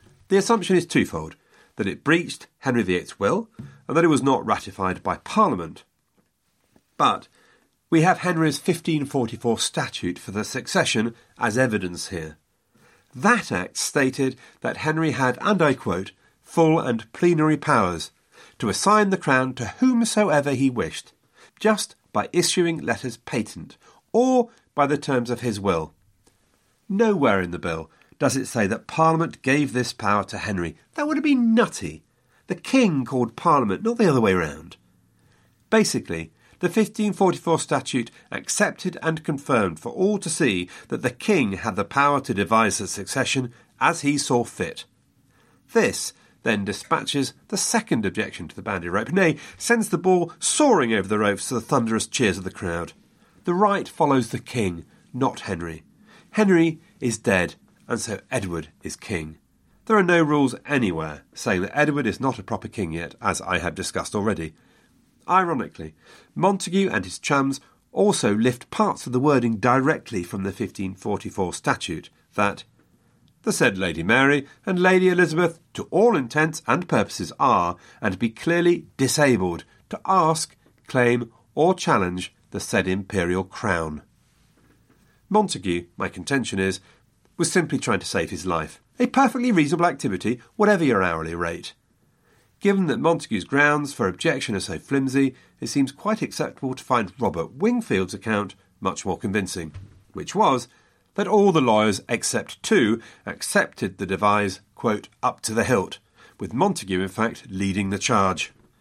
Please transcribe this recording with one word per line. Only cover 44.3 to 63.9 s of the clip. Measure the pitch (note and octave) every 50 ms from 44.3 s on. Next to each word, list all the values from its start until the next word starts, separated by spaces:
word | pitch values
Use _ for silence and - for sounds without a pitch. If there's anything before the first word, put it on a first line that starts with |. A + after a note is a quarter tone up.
| C3+ A#2+ A#2
fit. | - - - F2+ D#2+ - - - _ _ _ _ _ _ _ _ _ _ _ _ _ _ _ _ _ -
This | A#3 G3 A2+ F#2 - - - - _ _ _ _ _
then | _ A2+ A2 G#2 G2
dispatches | G2 G2 - - - E3 - - - - C#3+ C3 - - _ _ _
the | G#3+ F#3+
second | - - - A#3 - - D#3+ A#2+ G#2
objection | F#2+ F2+ G#2+ G#2 F2 - - F2+ D#2
to | -
the | - F2+
bandy | A2 G2+ F2+ E2+ F2
rope, | F2 G2+ A2 A#2
nay, | D3+ G3 F#3+ D#3+ D3+ - - - - -
sends | - - A#3 A#3 A3 -
the | - E3
ball | F3 F#3 F#3 F3+ E3+ E3+ - _
soaring | - - - - D4+ C#4+ A#3 F3 B2+ A#2
over | A2+ G#2 F#2 F#2+
the | G#2+ G#2
ropes | G#2+ G#2 G2+ G2 - -
to | C3
the | A#2
thunderous | A#2 - D3+ C3 A#2 A2+ A2+ A2 - -
cheers | - - B2+ G2+ F2+ -
of | F2+
the | F#2
crowd. | - - - F2+ E2+ E2+ E2+ D#2+ - _ _ _ _ _ _ _ _ _ _
The | F3+ F3
right | F3+ G#3+ G3+ G3 F3+ - -
follows | - - D#3+ C#3+ C#3 C3 - -
the | - -
king, | - - - B2+ G#2+ F#2 F2 E2 D#2+ - _ _ _ _ -
not | B2 C3+ B2+ - -
Henry. | - - G2 E2 E2+ E2+ D#2+ D#2 - _ _ _ _ _ - - _ _
Henry | - G#3+ G#3+ G3 F#3 E3+ E3 E3 D#3+ - _ _ _ _
is | - B2 A2 -
dead, | - A#2+ G2 F#2 F2 D#2+ - _ _ _ _ _ _ -
and | A#2+ A2
so | - A#2 G#2 F#2+ - _
Edward | - B2+ G2+ F#2 E2+ E2 D#2 - _ _ _
is | D#2+ -
king. | - - - A2 E2+ D#2 D#2 D#2 - _ _ _ _ _ _ _ _ _
There | - A3 G#3
are | F#3+
no | F3 F3 E3+
rules | D#3+ D3 D3+ D3 C#3+ C3 - - -
anywhere | - D3 C3+ A#2+ F#2+ E2+ D#2+ D#2+ D#2 D2+ D2+ - _ _
saying | - - B2+ G2+ F2+
that | F#2 G2 - C#3+
Edward | D3+ D3+ C#3+ C#3+ B2
is | A2 F#2 -
not | B2+ C3+ B2 -
a | G2
proper | - A2 G2 - G2+
king | - - G2 E2
yet, | D#2 E2 E2+ D2+ - _
as | A2 G2+ F2+ -
I | - - F#2 E2+
have | E2 F2 D#2
discussed | F2+ F#2 -